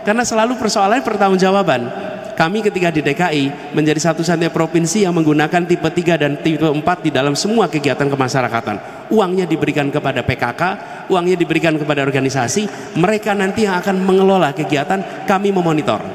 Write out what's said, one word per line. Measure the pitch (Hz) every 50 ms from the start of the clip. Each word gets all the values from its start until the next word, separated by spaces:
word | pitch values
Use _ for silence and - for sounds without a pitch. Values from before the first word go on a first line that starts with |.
| -
Karena | 214 208 233 240
selalu | - 233 220 220 240 254
persoalannya | 240 - - - 220 196 196 220 269 269
pertanggungjawaban. | - 214 202 202 196 190 185 185 190 190 202 190 165 135 123 120 120 - - - - - - - - -
Kami | - 160 170 196 226 208
ketika | 208 180 185 180 170
di | 160 156 147
D | 147 139
K | 139 175 175
I | 156 147 139 139 139 - - - -
menjadi | 160 151 151 151 156 147 170
satu-satunya | 160 - 170 165 175 160 175 160
provinsi | - 160 165 160 - 170 170 160 - 220 202
yang | 180 175
menggunakan | 170 160 151 151 151 151 156 165 175 175 170
tipe | 175 170 - 165 165
tiga | 180 170 165 170
dan | 151 147 143 143 143
tipe | - 165 160 147 156
empat | 160 139 151 151 170 180 175 -
di | 156 135
dalam | 131 135 143 143
semua | - - 202 220 233 202 156
kegiatan | - 156 139 143 127 - 143 139
kemasyarakatan. | 139 135 135 123 - 135 123 113 113 117 - 113 104 95 - - - - - - -
Uangnya | 214 202 180 180 190 185
diberikan | 160 156 151 147 151 143 151 143 139 139
kepada | - - 139 127 123 117
P | - 131
K | - 131 120 120
K, | - 165 180 202 - - - - - - - 190
uangnya | 185 175 180 185
diberikan | 170 170 151 160 160 151 170 156
kepada | 151 151 147 151 143
organisasi, | 139 139 135 139 131 135 123 135 120 117 - 202 214 202 - - - - -
mereka | 170 170 196 220 208 214 220 202
nanti | 202 190 190 190 - 220 202
yang | 185
akan | 180 175 196 190 190
mengelola | 190 190 185 190 190 190 190 190 170 139
kegiatan, | - - 151 139 147 139 143 - 190 190 185 - - - - -
kami | 202 190 202 202 196
memonitor. | 185 175 165 156 151 139 - 110 98 - 101 101